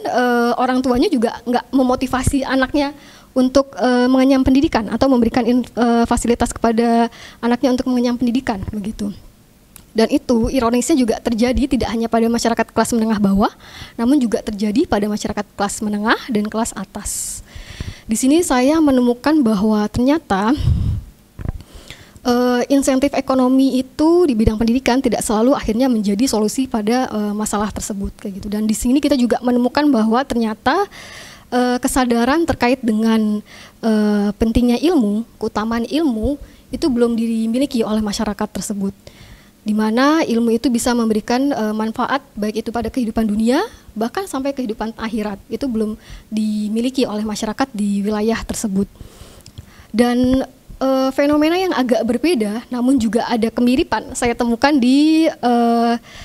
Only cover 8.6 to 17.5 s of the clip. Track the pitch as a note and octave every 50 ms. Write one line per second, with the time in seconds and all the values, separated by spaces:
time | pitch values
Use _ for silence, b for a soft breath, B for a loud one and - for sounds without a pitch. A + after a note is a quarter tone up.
8.6 | F#3 - - G#3+ F#3+ G#3 A3 - G#3 G#3 F3+ - - - - _ _ _ _ _
9.6 | _ _ - - - - _ - A3+ - - D4+ - - B3+ A3+ A3 B3 C4+ C4+
10.6 | A#3 A3+ A#3+ B3 A#3+ - E4+ C4 B3 G#3+ - - - A#3+ A#3+ G#3 A#3+ B3 B3+ A3+
11.6 | B3+ C#4+ C#4+ A3+ G#3 F#3+ G#3 A3+ A3+ A3+ - A3+ A3+ A3+ A#3 A#3 - A#3 A3+ -
12.6 | A3+ - - A#3+ A3+ - B3+ A#3 A3 A3 A3 G3+ G#3 G3 G3 G3 A3 - - B
13.6 | B B B B B B B - A#3 A#3+ C#4+ D4+ B3 A3 G#3 - - - G#3+ G3
14.6 | A3 G#3 G3+ B3+ F4+ - A#3+ G#3 G#3 G#3 G#3 G#3+ - G#3+ G#3+ - G3+ - _ -
15.6 | G3+ G3+ - - A3 G#3 G#3 G#3 G#3 A3+ D4+ A4 - - A#3+ G#3 G#3 A3 - A3
16.6 | A3+ - - - F#3+ - - G#3 - - - - - - - - B B